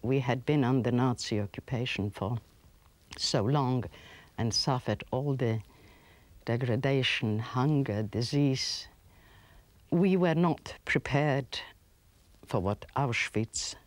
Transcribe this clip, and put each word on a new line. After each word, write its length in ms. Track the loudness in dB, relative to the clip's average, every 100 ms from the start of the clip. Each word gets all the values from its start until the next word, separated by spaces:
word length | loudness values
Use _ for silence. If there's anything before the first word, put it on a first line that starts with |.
we 180 | 0 0
had 260 | 2 -2 2
been 200 | 2 4
under 260 | 2 2
Nazi 480 | 2 2 0 -2 -2
occupation 720 | -2 -8 -6 -4 -4 -2 -4
for 280 | -4 -4 -4 -8 -20 -20 -20 -20 _ -20 -8
so 260 | -2 0
long 420 | 2 2 2 0 -2 -10 -20 -20 -20 -4
and 160 | -2
suffered 520 | 0 0 0 0 -4 -2
all 220 | -4 -2
the 280 | 0 0 0 -4 -20 -20 -20 -20 -20 -20 -16
degradation, 960 | -4 -2 0 0 2 2 2 0 0 -2
hunger, 640 | -2 0 2 2 2 -2
disease, 840 | -2 -2 0 2 2 2 -2 -6 -10 -20 -20 -20 -20 -20 -20 -20 -20 -20 -2
we 260 | 2 4 4
were 180 | 4 4
not 380 | 2 2 -6 -16
prepared 760 | -2 -2 0 2 2 2 -2 -10 -12 -20 _ _ _ _ _ -20 -4
for 140 | -2
what 260 | 0 -2 -4 -2
Auschwitz 800 | 0 0 -2 -2 -4 -4 -8 -12